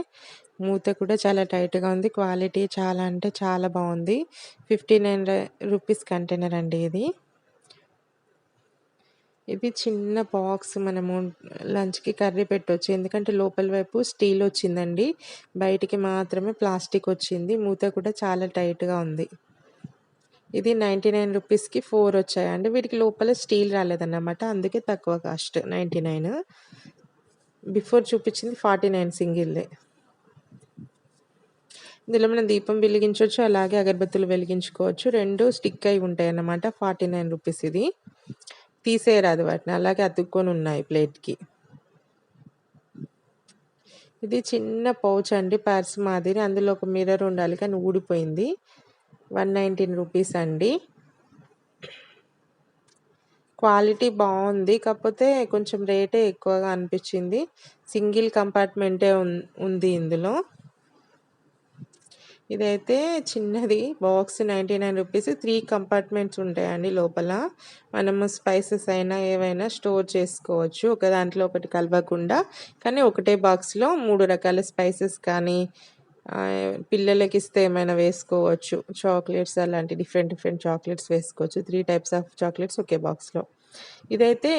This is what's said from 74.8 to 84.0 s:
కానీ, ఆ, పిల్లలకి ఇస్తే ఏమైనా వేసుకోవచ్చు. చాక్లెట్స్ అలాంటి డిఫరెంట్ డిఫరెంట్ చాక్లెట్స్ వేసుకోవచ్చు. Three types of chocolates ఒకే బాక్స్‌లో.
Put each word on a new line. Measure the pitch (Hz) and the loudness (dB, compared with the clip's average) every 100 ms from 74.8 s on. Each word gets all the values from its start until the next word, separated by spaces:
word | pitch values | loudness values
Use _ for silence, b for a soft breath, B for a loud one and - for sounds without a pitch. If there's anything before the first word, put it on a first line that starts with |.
| 180 185 196 - - | 0 0 -4 -4 -2
కానీ, | 175 175 180 180 b b b b _ - | 0 0 0 -2 b b b b _ -10
ఆ, | - 95 95 95 98 - | -6 -2 -2 -2 -4 -2
పిల్లలకి | 208 196 202 196 196 | 0 4 4 4 0
ఇస్తే | - 202 190 | 0 2 2
ఏమైనా | 180 175 | 2 2
వేసుకోవచ్చు. | 175 175 180 - 180 170 170 - 170 - 202 | 4 2 2 -2 2 2 2 -2 -6 -6 -4
చాక్లెట్స్ | 190 180 175 185 175 - | 0 0 0 -2 -2 -2
అలాంటి | 175 170 165 | 0 -2 -4
డిఫరెంట్ | 170 180 180 170 | -6 -2 0 0
డిఫరెంట్ | 175 170 170 170 | -2 -4 -4 -2
చాక్లెట్స్ | 165 170 175 - | -4 -4 -8 -2
వేసుకోవచ్చు. | 165 165 - 160 190 185 | -4 -2 -6 -6 -6 -4
Three | 185 180 | -2 0
types | 170 - 180 | -2 0 -4
of | 175 - | -4 -4
chocolates | 175 170 185 - | -4 -4 -6 -6
ఒకే | 196 160 160 | -4 -2 -2
బాక్స్‌లో. | 160 - 170 - B B B B B | -6 -8 -8 -8 B B B B B